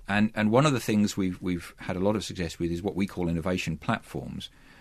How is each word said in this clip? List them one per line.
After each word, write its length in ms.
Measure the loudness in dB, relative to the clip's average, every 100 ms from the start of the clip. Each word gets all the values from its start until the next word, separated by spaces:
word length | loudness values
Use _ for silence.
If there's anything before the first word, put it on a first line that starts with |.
| 0
And, 240 | 2 2
and 160 | 2 4
one 140 | 6
of 80 | 6
the 80 | 2
things 340 | 2 4 4
we've, 260 | 2 -2 -2
we've 320 | -2 -4 -6 -12
had 200 | -6 0
a 40 |
lot 160 | 2 0
of 80 |
success 340 | -2 -6 -6 -2
with 140 | -2
is 100 | -2
what 140 | -2 -2
we 100 | -2
call 220 | -2 -2
innovation 480 | 0 0 -2 -2 -4
platforms, 720 | -4 -4 -4 -10 -8 -10 -12 -18 -20 -20